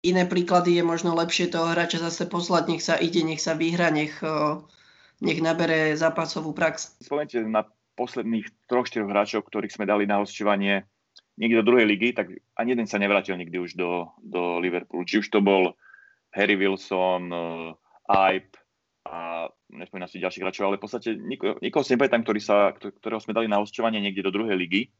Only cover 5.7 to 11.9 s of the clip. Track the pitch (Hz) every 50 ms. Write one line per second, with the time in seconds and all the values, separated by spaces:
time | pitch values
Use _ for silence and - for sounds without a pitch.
5.7 | 160 160 156 156 151 151 160 165 160 - 165 160 - 160 156 160 147 170 175 160
6.7 | 156 - - - _ _ - - 143 147 151 147 - 120 113 110 110 107 110 -
7.7 | _ _ _ _ _ - 120 120 - 131 110 113 117 110 101 - _ _ _ _
8.7 | 123 123 123 - - 117 107 98 101 101 104 104 - 110 101 - - 110 101 101
9.7 | - - 107 95 104 104 104 101 104 101 101 101 - - 107 104 104 101 98 98
10.7 | 101 98 98 _ _ _ _ _ _ - _ _ _ - 110 117 117 117 107 104
11.7 | 120 127 113 107